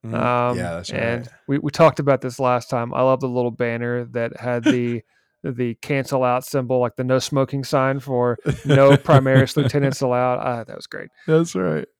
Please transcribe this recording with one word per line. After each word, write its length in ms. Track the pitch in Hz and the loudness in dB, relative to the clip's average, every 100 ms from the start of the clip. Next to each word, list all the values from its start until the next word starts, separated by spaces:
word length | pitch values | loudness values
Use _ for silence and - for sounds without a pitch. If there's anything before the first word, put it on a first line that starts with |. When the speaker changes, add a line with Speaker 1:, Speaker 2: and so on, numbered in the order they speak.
| 117 | -6
Speaker 1:
Mm, 80 | |
Speaker 2:
Um, 440 | 113 127 123 120 123 | -4 0 0 0 -2
Speaker 1:
yeah, 180 | 87 85 | -4 -6
that's 140 | 92 | -8
Speaker 2:
and 300 | - 117 120 | -4 -4 -4
Speaker 1:
right. 80 | 123 _ - | -8 _ -4
Speaker 2:
we, 100 | 139 | -4
we 140 | 151 | -4
talked 280 | - 160 - | 4 4 4
about 220 | 143 131 | 0 0
this 180 | 131 120 | -2 -4
last 300 | 131 123 - | 0 0 -2
time. 240 | 127 117 | -4 -4
I 80 | 127 | 0
love 180 | 131 131 | 2 2
the 80 | 131 | 0
little 240 | 123 123 | -2 -2
banner 540 | 113 120 117 120 123 120 | -2 -4 -2 -4 -6 -6
that 340 | 120 117 - | -6 -6 -6
had 240 | 120 123 | -4 -2
Speaker 1:
<laughs> 20 | 117 | 0
Speaker 2:
the, 360 | 127 120 120 - _ _ _ | 0 -2 -4 -10 _ _ _
the 320 | 160 120 123 117 | -10 -4 -4 -4
cancel 480 | - 143 131 135 | -4 -4 -2 0
out 220 | 127 123 131 | 0 0 -2
symbol, 340 | 143 123 127 | -4 0 0
like, 160 | 120 - | 0 -2
the 80 | |
no 160 | 127 131 | 0 0
smoking 440 | - 139 135 139 | 0 -2 0 -2
sign 360 | 131 143 131 139 | -2 0 2 -2
for 380 | 135 123 123 120 - 135 139 | -2 0 0 0 -4 -4 2
no 260 | 139 139 | 6 8
Speaker 1:
<laughs> 60 | 143 | 6
Speaker 2:
Primaris 580 | - 143 135 131 135 - | 6 4 6 4 2 0
lieutenants 440 | 135 147 135 135 | 0 0 0 0
allowed. 380 | 131 123 127 123 | -2 0 0 0
Ah, 220 | 131 120 | -4 -6
that 120 | 113 110 | -8 -14
was 120 | - | -14
great. 220 | - - _ - | -14 -14 _ 2
Speaker 1:
That's 300 | 160 170 185 | 2 2 -2
right. 320 | 185 156 - _ | 0 -2 -6 _